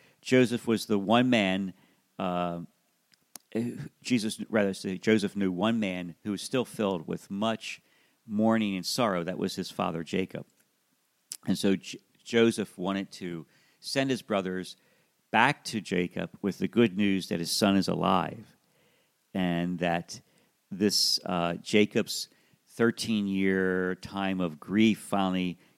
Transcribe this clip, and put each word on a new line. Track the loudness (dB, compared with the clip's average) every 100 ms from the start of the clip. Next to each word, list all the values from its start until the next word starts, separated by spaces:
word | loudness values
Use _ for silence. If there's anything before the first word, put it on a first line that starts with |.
| _ _
Joseph | 2 4 6 2 0
was | -2 0
the | -2
one | 4 4 4
man, | 4 2 0 -4 -8 _ _ _ -6
uh, | -4 -2 -2 -4 -10 _ _ _ _ _ _ -20 _ -6 -4 -6 -14 _
Jesus, | 0 0 0 -6 -2
rather | 0 2
say, | -2 -6 -4
Joseph | 2 2 2 -2
knew | -2
one | 0 0 0
man | -2 -4 -10 -10
who | -8
was | -6
still | -4 -4 -4
filled | -2 -2 -2 -4
with | -8 -8
much | -4 -2 -4 -8 -14 _ _ _ _ -6
mourning | 2 4 4 2 -2
and | -4
sorrow. | 0 0 0
That | -2 -2
was | -4 -4
his | -8
father, | -4 -4 -4
Jacob. | -4 -4 -4 -6 -14 _ _ _ _ _ _ _ _ -12 -4
And | 0
so | 2 0
J-, | -2 -16 _ _
Joseph | 0 4 4 4 -6 -6
wanted | -4 -4 -6
to | -10 -10 -10 -12 _ _ _
send | -6 -2 -2
his | -2
brothers | -2 -2 -2 -6 -8 -14 _ _ _ _ _
back | 4 4 2 -4
to | -6
Jacob | -2 -2 -2 -4 -8 -4
with | -6 -2
the | -2
good | 4 4 4
news | 2 2 -2
that | -4
his | -2
son | 2 4 4
is | 2
alive, | 0 2 2 0 -8 -18 _ _ _ _ _ _ _ _ -2
and | 0 0 -2 -2
that | 0 -2 -4 -16 _ _ _ _ _
this, | 0 0 2 0 0
uh, | -2 -2 -2 -4
Jacob's | 2 4 4 2 -2 -6 -10 _ _ _ _
thirteen-year | 0 0 0 -2 -2 0 0 2 2 0 0 -2 -4
time | -8 -6 -4 -2
of | -4 -6
grief | -4 4 4 4
finally | -2 0 0 0 -2 -6 _